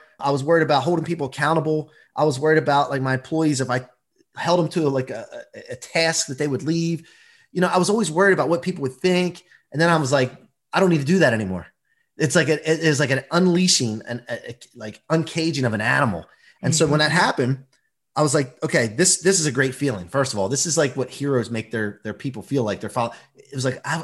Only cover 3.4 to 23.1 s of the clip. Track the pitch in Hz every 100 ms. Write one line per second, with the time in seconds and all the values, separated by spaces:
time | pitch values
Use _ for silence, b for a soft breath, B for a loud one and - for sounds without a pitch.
3.4 | 160 131 127 127 131 _ _ _ _ -
4.4 | - 175 - 180 147 135 127 110 104 -
5.4 | - - - 120 - 170 165 165 - 131
6.4 | 147 127 143 165 165 165 b b b b
7.4 | b 175 180 180 180 220 175 156 196 160
8.4 | 139 170 185 175 135 - 185 180 180 180
9.4 | b b b 143 170 165 135 143 127 -
10.4 | _ _ - 165 185 160 139 185 143 113
11.4 | 98 92 - _ _ _ _ - 147 175
12.4 | 131 151 160 160 160 139 139 135 - 170
13.4 | 185 170 185 - 120 110 - 120 - 117
14.4 | - 123 - 120 110 - - 160 147 165
15.4 | 160 139 127 107 110 135 131 85 - b
16.4 | b b - 160 156 151 151 165 226 -
17.4 | 123 135 - _ _ _ _ - 151 151
18.4 | 131 - 156 156 113 113 185 - 170 190
19.4 | 151 120 135 131 143 104 87 135 131 104
20.4 | 98 139 175 151 143 131 123 - 143 131
21.4 | 113 113 107 113 104 - 107 101 139 120
22.4 | 92 135 110 98 107 131 117